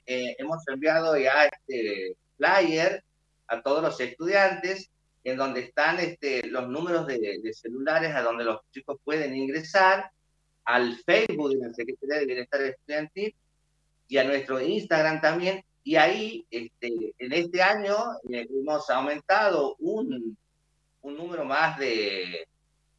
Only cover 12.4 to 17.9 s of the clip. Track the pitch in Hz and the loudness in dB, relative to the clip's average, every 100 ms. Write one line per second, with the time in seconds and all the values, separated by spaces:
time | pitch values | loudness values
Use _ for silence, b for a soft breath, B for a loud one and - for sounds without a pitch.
12.4 | 123 139 135 131 - 151 156 190 214 _ | -2 -2 -2 -6 -6 -6 -6 -6 -6 _
13.4 | _ _ _ _ _ _ - 135 135 139 | _ _ _ _ _ _ -2 2 2 0
14.4 | 135 131 147 208 - 160 156 156 156 170 | -2 -2 0 -2 2 2 2 4 2 2
15.4 | 180 185 _ _ 269 160 160 220 220 - | 0 -2 _ _ 2 4 6 4 -4 -8
16.4 | - 117 113 - 120 113 107 - 127 160 | -10 -10 -10 -10 -6 -6 -6 -8 -2 -2
17.4 | 170 180 190 214 202 | 0 2 2 2 0